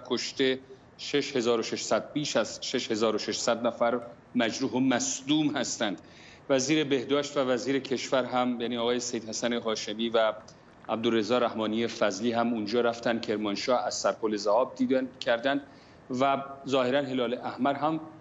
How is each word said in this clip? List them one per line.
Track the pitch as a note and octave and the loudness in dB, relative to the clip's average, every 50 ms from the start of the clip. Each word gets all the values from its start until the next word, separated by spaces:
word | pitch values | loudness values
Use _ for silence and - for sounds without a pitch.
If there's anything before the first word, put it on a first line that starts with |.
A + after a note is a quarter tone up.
| - - | -2 -2
کشته، | B2+ A#2 - - - - C#3 C3 C3 C3 - - - - - - - - | -2 -2 -2 -4 -2 2 2 2 2 0 -4 -14 -20 -20 -20 -20 -20 -16
شش | - - - C#3+ C3+ - - | -8 0 0 0 0 2 0
هزار | C3 A2 A#2 A#2+ A2+ | 0 2 4 2 2
و | A2 | 2
ششصد، | - - G#2+ - - B2+ G#2+ G#2 - - | 0 -4 -4 -2 0 0 0 0 0 -4
بیش | D3 D3 C#3 - B2+ | -4 -2 0 0 0
از | G#2+ - - - | 0 0 -4 -8
شش | - - - C3 B2 - | -8 -4 -4 -2 -2 0
هزار | A#2 G#2 A2+ A2 G#2 | 0 2 2 2 2
و | G2+ | 0
ششصد | - - G#2 - - - A#2 A2 A#2+ A#2 | 0 -2 -4 -2 0 0 0 2 0 -2
نفر | - - C3 A#2+ A#2+ B2 - - - - - - - | 0 2 0 0 0 0 -4 -8 -18 -20 -14 -4 0
مجروح | A#2+ A#2 A2 A2+ A#2 C3+ A#2+ | 0 0 0 0 -2 -4 -2
و | G#2+ B2+ | 0 2
مصدوم | C3 C3 B2+ A#2 C3 - - - - C#3 D3+ D#3 D#3 D3 C#3 | 2 2 2 2 2 0 -4 -4 -2 0 2 2 2 2 0
هستند. | C#3 A#2 - - - A#2 G#2 F#2 - - - - - - - - - - - | 0 -4 -4 -2 -2 -2 -2 -2 -4 -10 -16 -20 -20 -20 -20 -20 -10 -2 2
وزیر | C#3 C3 B2 C3+ D#3 D#3 D#3 | 2 2 2 2 2 2 2
بهداشت | C3+ C#3 C3 A#2 - C3+ C#3+ C#3+ C#3+ - D3+ | 2 0 0 0 2 0 0 0 0 0 0
و | |
وزیر | C3+ B2+ B2+ A#2+ G#2 B2 B2 B2+ | 2 2 2 0 0 0 0 0
کشور | - - C3 A#2 - - - C3 B2 | 0 -2 -4 -4 -2 0 0 0 0
هم، | A#2+ A#2+ B2+ B2+ B2 B2 A#2 | 0 0 0 0 0 0 -2
یعنی | A#2+ A#2 B2 A#2+ | -4 -4 -2 -2
آقای | A#2 A#2+ B2 B2 | 0 0 0 0
سید | A#2+ - - A#2 G#2+ A2 | -2 -4 -6 -6 -6 -6
حسن | A2 - - A#2+ A#2+ | -8 -4 -2 -2 -2
هاشمی | A#2 A2+ A2 G#2+ G#2 - - G#2 G#2+ A#2 A#2 | -2 -2 -2 -2 -2 -4 -6 -4 -2 -2 0
و | A2+ A#2 A2+ G#2+ G#2+ - - - - - - - - - - - | 2 4 4 2 0 -2 -8 -18 -20 -20 -20 -20 -20 -16 -8 -4
عبدالرضا | A2 A2+ A2+ A#2 A2+ A2+ G#2 G2 B2 B2 | -4 0 2 2 2 2 2 2 2 2
رحمانی | A#2+ A2 - A2 A2 G#2+ G#2+ A2+ A#2 A2+ | 2 2 0 0 -2 0 0 0 -2 -2
فضلی | - - A2+ G#2 F#2+ F#2+ G#2+ B2 | -2 0 0 0 0 0 -2 0
هم | A2+ A#2 A#2 A#2 A#2+ | 0 2 0 0 0
اونجا | A2+ G#2 G2+ G#2+ A#2+ | -2 -2 0 0 2
رفتن، | A#2+ A#2+ A2+ - - B2+ A#2 A#2 | 2 2 0 0 -2 -2 -2 -2
کرمانشاه، | A#2 - A2 G#2 G#2+ G#2 G2+ G2 - - B2 A#2+ - A#2+ | 0 -2 -2 -2 0 -2 -2 -2 0 2 2 2 2 -2
از | - | -4
سرپل | - - G#2 G2 - - A2 G#2+ | 0 0 0 0 2 0 -2 -2
ذهاب | G#2 G2+ G#2 G2+ A#2 C3 B2+ - | 0 2 4 4 4 4 2 0
دیدن | - C3 B2 B2+ C3 B2+ B2 - - | -2 0 2 2 2 0 -2 -6 -6
کردند | - C3 A#2+ A#2 - C3+ C#3 C#3 C#3 - - - - - - - - - C3 B2 | 0 0 0 2 2 0 0 0 -2 -8 -20 -20 -20 -20 -20 -20 -12 -6 -2 2
و | C3+ C#3 C#3 C3+ C3+ - - - - C3 | 2 2 2 0 -2 -6 -12 -12 -6 0
ظاهراً | B2+ C3+ B2+ B2 C3 C#3+ | 0 2 2 4 2 2
هلال | C#3+ B2+ C3 B2+ B2 A#2 B2 | 0 0 0 0 0 0 -2
احمر | A#2 - C3 B2+ - B2 C#3 C#3+ | -4 -6 -6 -4 -2 0 0 0
هم | C3+ C#3 D#3 D#3+ D#3 - - - - | 2 0 -2 -2 -2 -6 -10 -18 -20